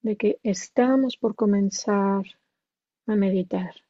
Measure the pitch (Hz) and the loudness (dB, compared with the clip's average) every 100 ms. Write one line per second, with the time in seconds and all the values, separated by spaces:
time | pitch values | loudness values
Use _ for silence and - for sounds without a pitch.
0 | 220 208 214 - 226 190 - - 247 269 | -6 0 0 0 -4 -4 -2 0 2 2
1 | 262 - 226 208 214 202 196 - - 202 | 0 -2 -6 0 0 2 0 -2 -2 0
2 | 196 196 190 - _ _ _ _ _ _ | 2 -2 -4 -14 _ _ _ _ _ _
3 | - 214 196 190 185 185 185 - _ | -4 0 2 0 -2 -4 -6 -12 _